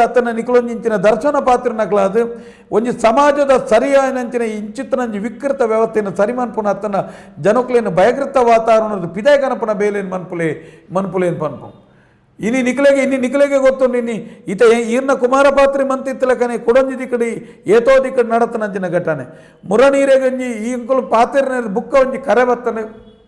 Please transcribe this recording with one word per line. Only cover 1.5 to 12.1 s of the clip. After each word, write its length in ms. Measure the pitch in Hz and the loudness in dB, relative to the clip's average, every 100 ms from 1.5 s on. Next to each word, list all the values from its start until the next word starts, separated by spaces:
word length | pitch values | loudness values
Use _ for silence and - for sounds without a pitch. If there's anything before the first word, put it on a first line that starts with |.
| 247 254 | 0 0
ನಕ್ಲ 260 | 220 214 202 | -4 0 0
ಅದು 220 | 196 214 233 - - - - | 2 0 -2 -6 -18 -20 -4
ಒಂಜಿ 200 | 202 240 | -2 -2
ಸಮಾಜದ 760 | 208 220 277 294 285 277 254 - | 0 2 4 2 2 2 2 4
ಸರಿಯಾಯ್ 440 | 214 269 277 269 254 | 2 4 2 2 -2
ನಂಚಿನ 260 | 240 240 | -4 -4
ಇಂಚಿತ್ತನಂಜಿ 800 | 226 214 208 269 226 262 240 202 | -4 -6 -10 -10 -6 -4 -4 -6
ವಿಕೃತ 420 | 233 - 277 269 | -8 -6 -4 -2
ವ್ಯವಸ್ಥೆಯನ್ನು 560 | 226 220 226 220 202 190 | 0 0 0 -2 -4 -2
ಸರಿ 160 | 208 | -2
ಮನ್ಪುನ 360 | 247 240 220 208 | -2 -4 -4 -4
ಅತನ 260 | 196 208 196 - - - - | -2 -4 -4 -6 -10 -20 -4
ಜನಕ್ಲೇನು 520 | 170 233 247 240 208 | 0 0 2 0 0
ಭಯಕೃತ 460 | 175 208 247 277 262 | 2 2 2 -2 2
ವಾತಾವರಣದ 720 | 233 226 226 220 220 202 170 | 4 4 4 2 2 -6 -8
ಪಿದಾಯ್ 320 | 190 240 277 | -2 4 4
ಕನಪನ 320 | 262 240 220 | 2 -2 -4
ಬೇಲೇನ್ 380 | 202 208 202 185 | -2 -2 -2 -6
ಮನ್ಪುಲೆ, 380 | 185 170 170 165 - - - - | -8 -8 -4 -4 -4 -12 -20 -6
ಮನ್ಪುಲೇನ್ 460 | 185 196 185 180 147 | -4 -2 -2 -2 -2
ಪನ್ಪು. 300 | 151 127 113 - _ _ _ | -6 -8 -18 -20 _ _ _